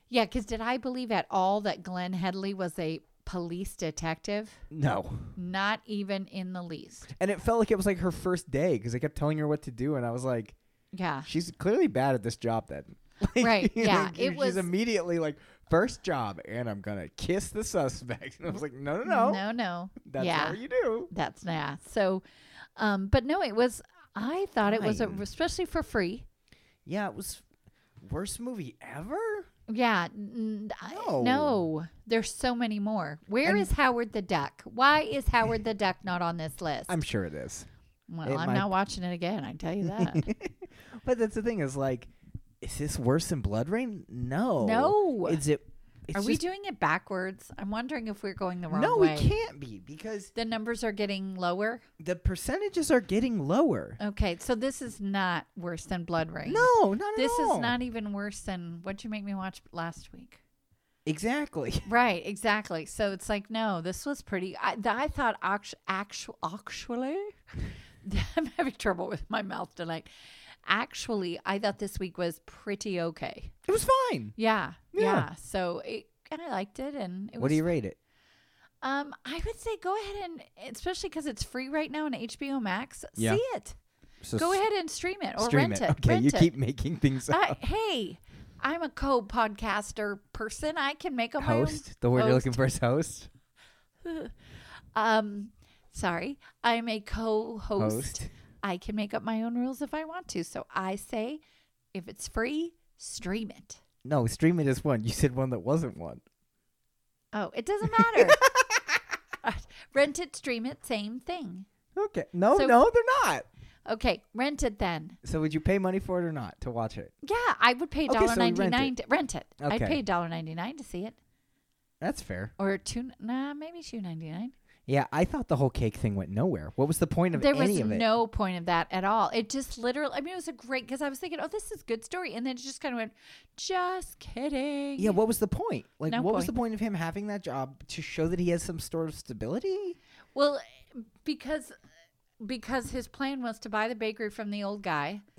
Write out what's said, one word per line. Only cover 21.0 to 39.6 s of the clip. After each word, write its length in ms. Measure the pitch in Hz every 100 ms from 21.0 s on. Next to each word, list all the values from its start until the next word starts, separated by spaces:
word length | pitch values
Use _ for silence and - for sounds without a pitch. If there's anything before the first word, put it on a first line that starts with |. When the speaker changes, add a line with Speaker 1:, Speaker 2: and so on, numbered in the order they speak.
| 349
Speaker 1:
That's 340 | 175 147 - 185
not. 420 | 160 143 - -
So, 360 | 226 190 190 - - - - - -
um, 280 | 214 196 196
but 180 | 269 247
no, 180 | 359
it 120 | 294 208
was, 260 | 247 - - 359 - 202
I 320 | 226 349 392
thought 200 | 240 202
it 80 | 220
was, 200 | 214 214
a, 60 | 226
Speaker 2:
Fine. 140 | 190
Speaker 1:
especially 440 | 202 - 339 - 349
for 180 | 330
free. 400 | - 233 180 226 - _ _ - _ _ -
Speaker 2:
Yeah, 220 | 190 196
it 40 |
was 300 | 104 190 - _ _ - _ _ - -
worst 300 | 156 202 -
movie 360 | 240 226 135 -
ever? 380 | - 135 185 339 453 415 - _ -
Speaker 1:
Yeah. 360 | 220 240 202 170 208
N-, 560 | 202 240 220 208 214 -
I, 140 | 208 330
Speaker 2:
No. 260 | 453 147
Speaker 1:
no. 640 | 247 269 302 214 165 156 165 - -
There's 260 | 226 220
so 220 | - 254 240
many 240 | 233 208
more. 400 | 202 214 147 147 -
Where 240 | 226 320
Speaker 2:
And 80 | 208
Speaker 1:
is 140 | 190
Howard 400 | - 269 240 233
the 80 | 220
Duck? 400 | 185 170 139 -
Why 380 | - 226 269 302
is 260 | - 277 -
Howard 360 | 240 226 226 220
the 80 | 214
Duck 220 | 196 -
not 180 | 190 175
on 140 | 170 170
this 220 | 160 -
list? 240 | 165 139 -
Speaker 2:
I'm 120 | 175
sure 240 | 135 107 87
it 80 | 76
is. 300 | 64 - - - _ _ -
Speaker 1:
Well, 180 | 170 160
Speaker 2:
It 60 | 139
Speaker 1:
I'm 100 | 170
Speaker 2:
might 60 | 202
Speaker 1:
not 140 | 202
watching 320 | 190 202 190
it 100 | 180
again. 300 | 175 175 220
I 100 | 262
tell 220 | -